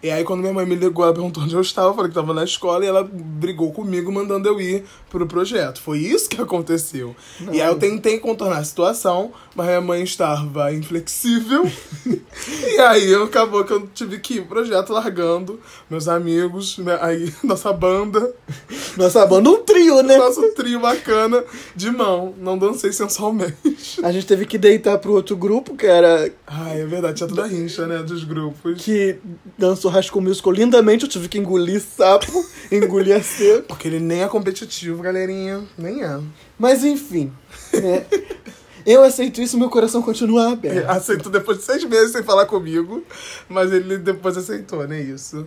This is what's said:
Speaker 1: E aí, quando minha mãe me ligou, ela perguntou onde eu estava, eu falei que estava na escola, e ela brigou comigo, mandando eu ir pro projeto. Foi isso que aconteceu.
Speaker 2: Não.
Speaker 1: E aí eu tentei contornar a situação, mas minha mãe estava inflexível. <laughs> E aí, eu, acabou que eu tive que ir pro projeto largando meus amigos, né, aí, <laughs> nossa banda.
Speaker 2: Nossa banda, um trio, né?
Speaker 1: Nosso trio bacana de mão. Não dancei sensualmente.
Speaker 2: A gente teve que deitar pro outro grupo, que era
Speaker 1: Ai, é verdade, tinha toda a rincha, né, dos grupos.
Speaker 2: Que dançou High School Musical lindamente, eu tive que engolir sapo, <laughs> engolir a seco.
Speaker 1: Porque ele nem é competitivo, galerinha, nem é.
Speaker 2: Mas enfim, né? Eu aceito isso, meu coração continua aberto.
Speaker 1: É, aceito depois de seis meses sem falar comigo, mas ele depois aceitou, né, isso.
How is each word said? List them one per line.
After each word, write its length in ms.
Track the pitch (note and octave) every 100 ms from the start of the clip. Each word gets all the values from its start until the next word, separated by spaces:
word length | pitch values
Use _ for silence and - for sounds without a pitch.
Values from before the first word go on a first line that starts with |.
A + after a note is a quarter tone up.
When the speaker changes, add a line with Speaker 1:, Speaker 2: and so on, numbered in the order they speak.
Speaker 1:
E 80 | D#3+
aí, 140 | D#3
quando 160 | E3+ F#3
minha 120 | F#3+
mãe 120 | F#3+
me 100 | F#3
ligou, 300 | F3+ F#3 E3+
ela 80 | E3+
perguntou 300 | E3+ F3+ D#3+
onde 120 | D3+
eu 60 | E3+
estava, 280 | F#3 - F#3
eu 40 |
falei 160 | G#3 F3+
que 80 | E3
estava 140 | D#3
na 100 | D#3+
escola, 400 | E3+ - F3 F3
e 60 | G3
ela 140 | F#3+ F#3+
brigou 580 | F#3+ D#3+ D#3 F3 E3+ E3
comigo, 400 | D#3 G3+ F3+ F3+
mandando 380 | G3 G3+ G3 G3
eu 100 | G#3
ir 260 | F#3 F#3+ G3 - -
pro 160 | F3+ E3+
projeto. 520 | E3+ G3 A3+ C#3 B2+
Foi 160 | - D3+
isso 280 | F3 F#4 -
que 140 | -
aconteceu. 760 | A3+ F3+ E3+ E3 D#3 C#3+ B2 A#2+ - -
Speaker 2:
Não. 140 | F3+
Speaker 1:
E 80 | D#3
aí 80 | D#3
eu 100 | E3
tentei 400 | G3+ G#3+ G#3+ A3
contornar 400 | A#3 A3+ G3+ D#3+
a 40 |
situação, 680 | D3+ - F3+ A#3 F#3+ F3+ A3 - -
mas 120 | - F3
minha 140 | F3+
mãe 200 | F3 F3
estava 720 | F3+ - E3 D3 D3 C#3+ C#3+
inflexível. 1000 | D#3 D3+ E3+ D#3+ - A#3+ A#3 A3 C#4 F4+ - - - B3+
<laughs> 140 | A3 - - - D4+ C4
E 80 | -
aí, 300 | B3 G#3+ G3
eu, 140 | G3
acabou 380 | G#3+ A3+ A3+ G#3
que 80 | G3
eu 140 | G#3 G3+
tive 300 | - A3 F#3+
que 160 | -
ir 60 | A#3+
pro 160 | F3 G#3
projeto 360 | A#3 G3 G3
largando 680 | A3 A3 F3+ E3+ E3+ F#3 A3+ - - _
meus 180 | D#3+ D#3
amigos, 680 | E3+ E3+ E3 F3+ F3+ F#3+ -
né, 180 | F3+ E3+
aí, 280 | E3 E3 E3+ -
<laughs> 80 |
nossa 260 | C4+ F#3 G#3
banda. 600 | G3 F3+ F#3+ G#3 G#3 A#3+ B3 - D3 - C4+ - -
Speaker 2:
Nossa 300 | F3+ A3 G3
banda, 240 | F#3 A#3
um 80 | G#4+
trio, 400 | - F4+ E4 C#4
né? 140 | C4 C4+
Speaker 1:
Nosso 240 | B3 B3+ A4+
trio 260 | G#4 A#3+ A#3+
bacana 640 | A#3+ - - G#3+ A3 B3 B3 - - -
de 140 | G3+
mão. 440 | A#3+ G#3+ F3+ F#3 F#3+
Não 180 | F#3 F#3+
dancei 360 | G3 B3 -
sensualmente. 1080 | - G3+ - G#3+ A3 F3+ D3+ D4 D4 - -
Speaker 2:
A 80 | F3
gente 160 | F#3 F#3+
teve 200 | F#3+ G#3
que 100 | A3
deitar 400 | G3+ A3 A3+ F#3+
pro 140 | F#3+
outro 240 | G3+ F#3+ G3
grupo, 400 | F#3+ A3 C4 C#4
que 80 |
era 480 | G#3+ F3 E3+ E3 D#3 - -
Speaker 1:
Ai, 340 | D3 D#3+ D#3
é 60 | D#3
verdade, 300 | F3 E3+ D#3
tinha 100 | E3+
toda 140 | E3+
a 40 | G#3
rincha, 400 | F#3 E3+ E3 E3
né, 120 | E3
dos 220 | D#3+ F3
grupos. 580 | D#3 D#3 D3+ C#3+ E3+ F3
Speaker 2:
Que 340 | G#3+ G#3+ G3 F#3+ F3+ E3+ - -
dançou 320 | F#3 F#3+ F#3+
High 140 | F#3
School 180 | F#3 G3+
Musical 300 | F#3 F#3+ G3
lindamente, 500 | F#3 A#3 A#3+ G#3+ A3+
eu 60 | C#4
tive 180 | F#3 E3+
que 80 | G#3
engolir 420 | F#3+ F#3 F3 G3+
sapo, 500 | G3+ - F#3+ G3 - F4+ E4+
<laughs> 200 | - -
engolir 420 | G#3 G3+ G3 F#3+ G3+
a 60 |
seco. 420 | - - G3+ A3 -
Speaker 1:
Porque 180 | - E3
ele 120 | E3
nem 220 | E3 E3+
é 60 | G3
competitivo, 760 | G#3+ F#3+ F#3+ A3 - F3 E3+
galerinha, 600 | F3 F#3 F#3 F#3+ F#3+ G3 G3+ -
nem 260 | E3 B3
é. 160 | F#3+ C#3+ D3+ - - _
Speaker 2:
Mas 260 | A#3 C4+
enfim, 460 | C#4 C#4 - F3 C3+ C3 _ - -
né? 320 | - F#3+ F3+ - G4 - - - - _ - -
Eu 160 | B3
aceito 400 | C4+ B3+ B3+ -
isso, 160 | A#3+ A#3+
meu 100 | B3
coração 320 | B3 A3+ A#3
continua 520 | A#3 A3 A3+ A#3 A#3
aberto. 360 | A#3+ D3+ F3+ E3
Speaker 1:
É, 20 |
aceito 380 | F#3 F#3 G3+ G3
depois 300 | F#3+ F#3+ G3
de 60 |
seis 200 | - C#4
meses 280 | D#4+ A3+ A3
sem 100 | A#3
falar 240 | A3 G3 -
comigo, 560 | G3+ E3 E3 E3+ A#3 - - - - -
mas 240 | F#3 F#3
ele 280 | F#3+ F#3 F#3+
depois 400 | F3 F#3+ F#3 F#3
aceitou, 500 | F3+ G#3+ G3 E3 C#3+
né, 100 | D#3
isso. 440 | C3+ C3+ - D3+